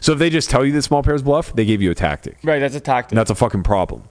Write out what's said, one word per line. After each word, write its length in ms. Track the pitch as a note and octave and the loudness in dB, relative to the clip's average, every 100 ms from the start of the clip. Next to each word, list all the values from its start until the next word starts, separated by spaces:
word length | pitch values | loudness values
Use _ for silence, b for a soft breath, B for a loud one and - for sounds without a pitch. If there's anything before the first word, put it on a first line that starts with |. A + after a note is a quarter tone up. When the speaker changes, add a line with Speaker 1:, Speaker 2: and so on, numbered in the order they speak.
Speaker 1:
So 100 | - | -2
if 80 | D3 | 2
they 100 | E3 | 2
just 200 | D#3+ - | 0 2
tell 140 | B2+ C#3 | 2 2
you 60 | |
that 100 | D3 | 0
small 180 | - D3 | 0 0
pairs 220 | C#3+ D3 | 2 0
bluff, 320 | C3+ D3+ - A2+ | 0 0 0 -2
they 100 | A2 | 0
gave 160 | G#2 | 2
you 80 | F#2+ | 0
a 60 | E2+ | 0
tactic. 420 | D#2 D2 - - | -2 -4 -10 -8
Speaker 2:
Right, 160 | D#3+ D3 | -2 0
that's 160 | C#3 C#3+ | 0 -4
a 40 | |
tactic. 320 | - B2 - | -2 -2 0
Speaker 1:
And 40 | A2 | 0
that's 140 | A2 | 0
a 40 | G#2 | 0
fucking 280 | A#2 G2 | 0 0
problem. 400 | F2 G2+ E2 - - | 0 0 0 -6 -14